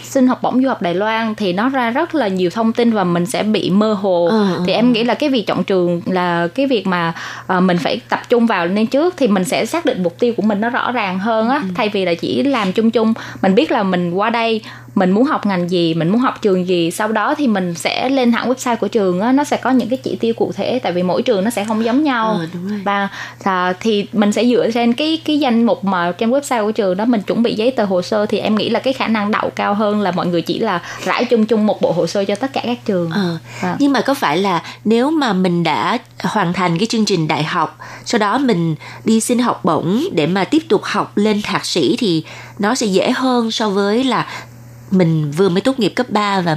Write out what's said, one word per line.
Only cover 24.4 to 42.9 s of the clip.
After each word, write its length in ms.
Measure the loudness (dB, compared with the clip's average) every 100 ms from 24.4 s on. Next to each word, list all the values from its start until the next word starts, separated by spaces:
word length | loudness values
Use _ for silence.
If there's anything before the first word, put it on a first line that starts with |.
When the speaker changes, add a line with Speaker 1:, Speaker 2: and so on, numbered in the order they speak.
| 2
Speaker 1:
dựa 240 | 2 2
trên 220 | 2 0
cái, 280 | 0 0 -2
cái 140 | 0 0
danh 260 | 2 2
mục 200 | 2 2
mà 280 | 0 0 0 0
trên 120 | 0
website 340 | 0 0 -2
của 80 | 0
trường 240 | 0 0 0
đó 80 |
mình 160 | 2 0
chuẩn 200 | 0 0
bị 120 | 0
giấy 160 | 0 0
tờ 140 | 0
hồ 180 | 0 0
sơ 240 | 0 0 0
thì 120 | 0
em 160 | 0 0
nghĩ 140 | 0
là 80 | 0
cái 140 | 0
khả 140 | -2 0
năng 240 | 0 0
đậu 200 | 0 -2
cao 240 | -2 -2
hơn 260 | 0 0 0
là 100 | 0
mọi 160 | 0 0
người 160 | -2
chỉ 160 | -2 -2
là 240 | -2 -2 -6 -8
rải 200 | -2 -2
chung 220 | 2 2 2
chung 200 | 2 2
một 140 | 2
bộ 120 | 0
hồ 140 | 0 0
sơ 180 | 0
cho 100 | -2
tất 180 | -2 -4
cả 80 | -4
các 140 | -4 -6
trường. 260 | -2 -2 -2
Speaker 2:
Ờ. 280 | -2 -2 -4 -10 -8
Speaker 1:
Vâng. 140 | -4 0
Speaker 2:
Nhưng 140 | 2
mà 80 | 2
có 140 | 0
phải 240 | 0 0 0
là 240 | 0 0 -4 -6
nếu 260 | 0 2 2
mà 220 | 2 0
mình 300 | 2 2 2
đã 360 | 0 0 0 -2 -6 -8
hoàn 300 | -4 0 0
thành 260 | 0 0 0
cái 80 | 0
chương 180 | 0
trình 240 | 0 0 0
đại 140 | -2
học, 360 | -2 -2 -4 -6 -18 -16
sau 140 | -4 0
đó 200 | 0 2
mình 360 | 2 2 0 -2 -8 -6
đi 160 | 0 2
xin 180 | 2 0
học 260 | 0 0
bổng 400 | 0 0 2 0 0
để 140 | 0 0
mà 180 | 0
tiếp 180 | 2 0 2
tục 140 | 0
học 280 | 0 -4 -2 0
lên 260 | 0 0
thạc 240 | -2 -4 -2
sĩ 300 | 0 0 2
thì 260 | 0 0 -2 -12 -14 -4
nó 160 | -2
sẽ 120 | 0
dễ 240 | 0